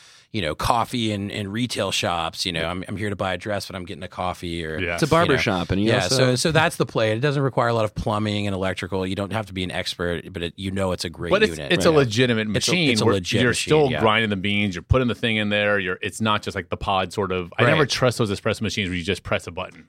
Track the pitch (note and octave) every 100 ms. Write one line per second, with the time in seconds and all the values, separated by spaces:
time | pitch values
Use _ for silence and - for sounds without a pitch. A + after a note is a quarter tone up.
0 | - - _ A2 D#2 - - A#2 G#2+ B2
1 | A2 G2+ G2+ G#2+ G2 A2+ A#2+ - F#2+ -
2 | G2+ E2+ E2 - F#2 E2 E2 F#2 - G2
3 | G#2+ G2 F#2+ F#2 G#2+ G2+ - F#2 F2 D#2+
4 | F#2 - F2+ F2 F2 E2+ D#2+ D#2 E2+ F2
5 | D#3 E3 E3+ C3 - F2+ F2 F#2 A2 G#2
6 | F2+ C3 B2+ B2 E3 D#3 E3 - D3 C3
7 | A2 A2 D3 C#3+ C3+ C3+ A#2 A#2 G#2+ -
8 | A#2 G#2 G#2+ G#2 G2+ F#2+ F#2+ F#2 F2+ F#2+
9 | F#2+ F#2+ G2 G#2+ G2+ F#2+ F2+ F#2 - -
10 | F2 E2+ - F#2 E2+ G2 F#2+ F#2+ F#2+ F2
11 | F2+ D#2 F2 G3+ G#3+ D#3 D3 F3+ E3+ D3+
12 | B2+ A2 B2 A2 G#2+ G#2+ - F3 D3 A2
13 | G#2+ G2 F2 G2+ B2 - - D#3 C#3 D2+
14 | A2 G#2+ G#2+ F#2+ G2+ G2+ G#2 E2+ - B2+
15 | B2 G2+ A#2+ A2 G#2 G#2 G#2 G2+ F2+ F2+
16 | G#2 - A2 G#2 G#2 G2 F2 G2 G#2 F#2+
17 | F#2 - F#2 F#2 E2+ - A#2+ D#3 C#3+ -
18 | B2+ - G#2+ F#2+ A2+ G2+ G#2 - F2+ F2+
19 | E2 F2+ - G2+ F#2+ F2 F#2 -